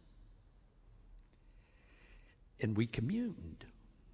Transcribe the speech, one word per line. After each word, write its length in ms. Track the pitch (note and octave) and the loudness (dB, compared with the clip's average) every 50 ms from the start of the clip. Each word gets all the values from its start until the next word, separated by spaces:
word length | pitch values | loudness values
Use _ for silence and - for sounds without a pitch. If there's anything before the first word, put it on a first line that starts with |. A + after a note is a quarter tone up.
| - - - - - - - - - - - - - - - - - - - - - - - - - - - - - - - - - - - - - - - - - - - - - - - - - - - - | -20 -20 -20 -20 -20 -20 -20 -20 -20 -20 -20 -20 -20 -20 -20 -20 -20 -20 -20 -20 -20 -18 -18 -18 -20 -20 -20 -20 -20 -20 -20 -20 -20 -20 -20 -20 -20 -20 -20 -20 -20 -20 -20 -20 -20 -20 -20 -20 -20 -14 -4 0
And 160 | - A2 A2 | 2 4 6
we 120 | G#2 A#2+ A#2 | 6 4 4
communed. 760 | - - A2+ C3 G#3 A#3 B3 A3+ E3+ - E2 E2 - - - - - - - - - - - - | 4 2 2 4 4 2 2 0 -2 -4 -8 -8 -10 -10 -12 -16 -18 -20 -20 -20 -20 -20 -20 -20